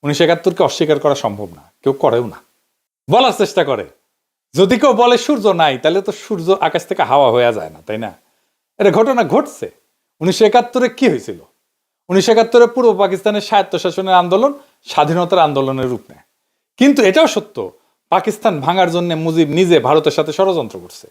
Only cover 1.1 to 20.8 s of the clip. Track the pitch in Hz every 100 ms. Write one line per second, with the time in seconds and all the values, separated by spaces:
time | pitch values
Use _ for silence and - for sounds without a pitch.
1.1 | 139 113 101 101 85 _ _ - 139 147
2.1 | 117 120 - _ _ _ _ _ _ -
3.1 | 190 254 196 202 - 143 120 85 _ _
4.1 | _ _ _ _ 131 190 240 277 208 240
5.1 | 240 - 294 208 180 156 131 151 180 196
6.1 | 208 - 202 170 190 160 165 - 185 131
7.1 | 135 135 117 120 110 80 80 - 110 113
8.1 | - _ _ _ _ _ _ 202 185 226
9.1 | 247 185 185 285 - 95 _ _ _ _
10.1 | _ 165 185 214 247 240 254 254 240 254
11.1 | 143 - 90 _ _ _ _ _ _ _
12.1 | 185 190 220 226 240 233 233 247 190 196
13.1 | 185 - 208 202 208 190 175 185 175 190
14.1 | 180 175 190 269 285 _ _ - - 147
15.1 | 165 175 185 156 139 135 135 131 123 -
16.1 | - _ _ _ _ _ _ 269 285 208
17.1 | 302 311 - - - 95 - _ _ _
18.1 | 185 185 208 226 165 135 185 180 170 175
19.1 | 160 165 160 156 151 185 165 123 151 151
20.1 | 151 151 151 190 175 113 95